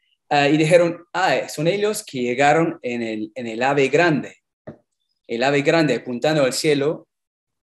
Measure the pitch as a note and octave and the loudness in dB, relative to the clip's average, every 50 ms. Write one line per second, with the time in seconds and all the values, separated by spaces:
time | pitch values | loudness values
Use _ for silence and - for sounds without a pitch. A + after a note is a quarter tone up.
0 | _ _ _ _ _ - D3 C#3+ C#3+ C#3+ D#3 D#3 D#3+ D3+ F3+ E3+ F3 E3+ E3+ - | _ _ _ _ _ -2 0 2 2 4 4 2 4 6 6 6 4 4 -2 -6
1 | - _ - F3 F#3+ E3+ C3+ A#2+ - - - - D3+ E3 G3 G3+ G3+ G#3 G#3 G#3 | -10 _ -6 -2 0 0 0 0 -2 -4 -6 -4 -2 -2 -2 0 -2 -4 -4 -6
2 | - - - C3 A#2+ A#2+ B2 B2+ C#3+ D3 D3+ D#3+ E3 - - - - B2 A#2+ A#2+ | -10 -10 -8 -6 -4 -4 0 2 2 4 4 4 2 0 -2 -6 -8 -8 -6 -6
3 | A#2 A2+ A2 G#2+ G#2+ - - C3 A#2+ A#2 A2 A2+ B2+ C3+ C#3+ C#3+ C#3 C3 C3+ D3+ | -6 -6 -6 -8 -8 -10 -10 -10 -12 -10 -6 -4 -2 0 0 2 2 2 2 2
4 | F3 F3 D#3 B2 G#2 - - _ _ _ _ _ _ - - - _ _ _ _ | 2 2 2 0 -2 -6 -12 _ _ _ _ _ _ -20 -20 -20 _ _ _ _
5 | _ _ _ _ _ - A2+ A#2 B2 C#3 C#3+ C#3+ C#3+ D#3+ D#3+ E3 D#3 C#3+ A#2+ A2+ | _ _ _ _ _ -10 -6 -4 -2 0 0 0 2 2 2 2 2 2 0 -2
6 | - B2+ B2 A#2+ B2+ D3+ D#3 D3+ C3+ B2+ B2 - - D#3 D3 C#3 C#3 D3+ E3+ - | -4 -6 -6 -4 -2 0 0 0 0 0 -2 -2 0 0 0 0 0 -2 -4 -6
7 | - _ _ _ _ _ _ _ _ _ _ _ _ | -10 _ _ _ _ _ _ _ _ _ _ _ _